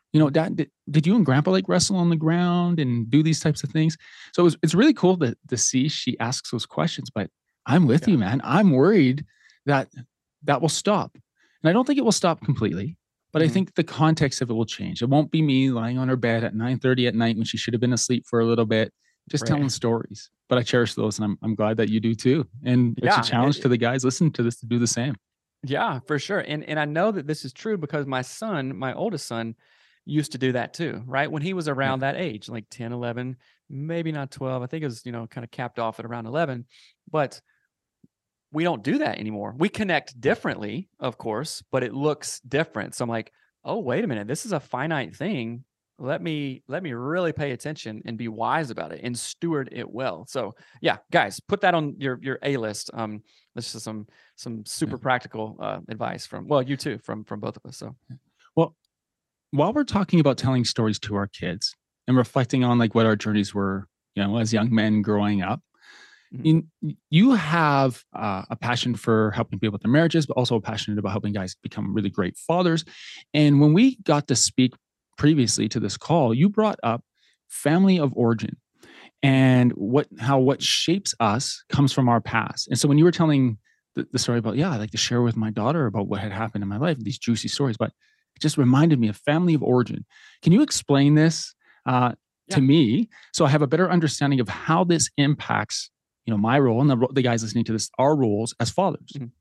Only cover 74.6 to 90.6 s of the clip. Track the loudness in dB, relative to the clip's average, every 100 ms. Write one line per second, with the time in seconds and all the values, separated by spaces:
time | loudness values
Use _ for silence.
74.6 | 0 -2 _ _ _ 2 4 4 2 0
75.6 | -2 -2 -4 -6 0 2 4 4 2 2
76.6 | 0 0 -2 -4 -8 _ _ _ _ -4
77.6 | 2 4 4 4 2 2 2 0 -4 -10
78.6 | _ _ -20 -20 -20 _ 2 6 6 6
79.6 | 4 2 0 0 0 -4 0 4 4 2
80.6 | 0 0 0 -2 -2 0 0 0 -4 -10
81.6 | -2 2 2 4 2 2 0 -2 -2 -6
82.6 | -6 0 4 6 6 4 2 4 2 -2
83.6 | _ _ _ -10 -6 -4 -2 -2 -2 0
84.6 | -2 -2 -4 -4 -2 2 2 0 -2 -2
85.6 | 0 0 0 -2 -2 -4 -6 -6 -6 -4
86.6 | -4 -2 -2 -2 -6 -4 -2 -2 -2 -2
87.6 | -2 -2 -4 -6 _ _ _ -4 -2 2
88.6 | 4 6 6 4 2 -2 0 2 2 2
89.6 | 2 2 2 -4 -14 _ -20 _ 4 6